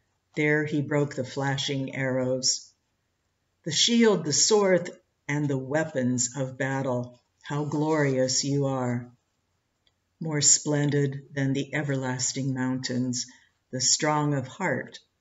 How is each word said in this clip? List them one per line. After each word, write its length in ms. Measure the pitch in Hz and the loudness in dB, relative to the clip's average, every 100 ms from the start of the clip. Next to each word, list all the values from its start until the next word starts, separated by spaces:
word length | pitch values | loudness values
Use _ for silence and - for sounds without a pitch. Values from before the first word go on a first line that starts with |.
| _ _ _ - | _ _ _ -2
There 280 | 151 151 | 2 2
he 180 | 151 156 | 0 -2
broke 340 | 143 147 143 - | 0 0 0 -4
the 100 | 123 | -6
flashing 720 | - 139 135 - 139 135 131 | -4 -4 -2 -4 -4 -4 -4
arrows, 760 | 131 127 127 131 123 - - _ _ _ _ _ _ _ _ _ | -2 0 0 0 0 -2 -6 _ _ _ _ _ _ _ _ _
the 80 | 170 | -4
shield, 520 | 135 - 233 226 185 | 0 4 6 6 4
the 100 | 151 | 2
sword, 560 | 143 - 214 196 175 180 - _ _ - | 2 4 4 6 4 2 -10 _ _ -4
and 200 | 147 147 | -2 0
the 100 | 135 | -2
weapons 760 | 131 151 160 139 123 127 - 143 | -2 -2 0 0 0 0 -2 -4
of 200 | 131 123 | -6 -4
battle. 600 | 135 135 135 123 123 - _ _ | -4 -2 -2 -2 -4 -12 _ _
How 240 | - 147 147 | -8 -4 -2
glorious 800 | 151 151 156 139 131 131 - | 0 2 2 2 2 2 0
you 240 | 139 143 139 | 0 0 0
are! 440 | 135 123 120 120 _ _ _ _ _ _ _ _ _ _ - | 0 -2 -2 -6 _ _ _ _ _ _ _ _ _ _ -10
More 220 | 160 151 | -4 0
splendid 920 | 143 - 151 147 147 143 139 139 - | 4 4 2 0 2 2 0 -4 -8
than 200 | 139 135 | -4 -2
the 200 | 135 139 | -2 -2
everlasting 800 | 143 147 135 131 127 - 139 135 | -4 -2 -2 -2 -4 -4 -2 -4
mountains, 720 | 127 127 131 131 123 127 123 - - _ _ _ | -2 -2 -2 -4 -2 -2 -4 -8 -14 _ _ _
the 100 | 127 | -2
strong 520 | - - 156 151 147 | 0 2 2 2 2
of 140 | 143 127 | 0 -4
heart 520 | - 185 127 - - _ _ | -4 -2 -2 -6 -14 _ _